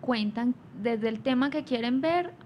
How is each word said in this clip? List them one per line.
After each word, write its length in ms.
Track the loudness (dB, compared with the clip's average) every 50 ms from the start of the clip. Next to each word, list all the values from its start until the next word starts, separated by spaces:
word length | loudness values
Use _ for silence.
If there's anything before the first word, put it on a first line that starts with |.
cuentan 540 | 0 0 0 2 0 0 0 0 0 0 0 0 -6 -16 -12 -4
desde 300 | -2 0 0 0 0 -2
el 100 | -2 0
tema 300 | 0 2 2 4 2 2
que 120 | 0 -2
quieren 380 | -2 -2 -2 -2 0 0 0 2
ver 320 | 2 2 2 2 0 -2 -8 -12 -6